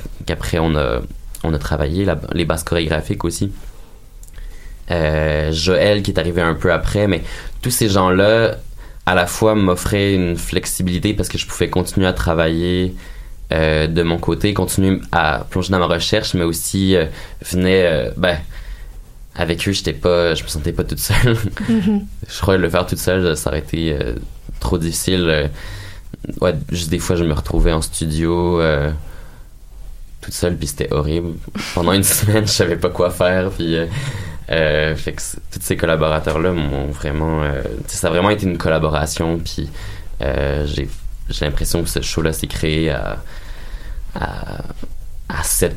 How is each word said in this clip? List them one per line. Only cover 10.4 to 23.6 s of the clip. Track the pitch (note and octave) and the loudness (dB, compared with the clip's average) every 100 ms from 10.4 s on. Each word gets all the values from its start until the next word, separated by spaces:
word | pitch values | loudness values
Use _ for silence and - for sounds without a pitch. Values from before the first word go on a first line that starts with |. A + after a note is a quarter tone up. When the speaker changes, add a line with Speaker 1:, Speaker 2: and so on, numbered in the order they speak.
| - F2+ - - F#2 F2+ G#2+ | -2 -2 -2 -2 0 2 2
Speaker 1:
parce | G#2 - | 0 -2
que | - | -4
je | - | -4
pouvais | - E2+ | -2 0
continuer | F#2 F2 G2+ F#2 | 0 0 2 2
à | |
travailler, | F#2 F2 E2 E2 E2 F2 F2+ F2+ - - - - - - | 2 2 2 2 2 2 2 0 -4 -12 -14 -14 -12 -2
euh, | D#2+ D#2 D#2 D#2 | 2 4 4 2
de | E2 | 2
mon | E2 E2+ | 2 0
côté, | - E2 G#2 | 0 2 2
continuer | G2 F2+ - F#2+ F#2+ - | 2 0 2 2 2 0
à | E2+ D#2 C2 - | 2 2 0 -2
plonger | F#2+ F2 | -4 0
dans | F#2+ | 2
ma | E2+ | 4
recherche, | E2+ - G#2+ - | 2 2 0 0
mais | F#2 | 0
aussi, | E2 E2 - G2 F#2+ F#2 | 0 0 -2 0 4 4
euh, | D#2 - - - - | 2 -4 -14 -12 -4
venait, | F2+ F#2 F#2+ F2 | 0 4 4 4
euh, | D2+ A1+ - | 2 0 0
ben, | F2 E2 - - - - - - - - - - | 0 0 -4 -10 -12 -12 -14 -16 -18 -20 -10 -2
avec | E2 E2 G2+ | 0 0 0
eux, | |
j'étais | G2 E2 | 0 -2
pas, | D2 F2+ F2 E2+ | 0 2 4 4
je | D#2 | 0
me | - | -2
sentais | D#2 E2 | -4 -2
pas | E2 | -2
toute | - - | -2 -2
seule. | - G#2 B2 A2+ G2+ | 2 4 4 4 0
<laughs> | - G#3+ | -2 0
Speaker 2:
Mhm. | A3+ F#3+ G3+ G3+ - - | 2 2 0 -2 -8 -10
Speaker 1:
Je | - | -2
crois | - F#2+ | 4 4
que | |
le | E2 | 4
faire | F2 F2+ | 2 0
toute | F2 | -2
seule, | - F#2 F2 D2+ | 0 2 2 0
ça | - | -2
aurait | D2+ | -2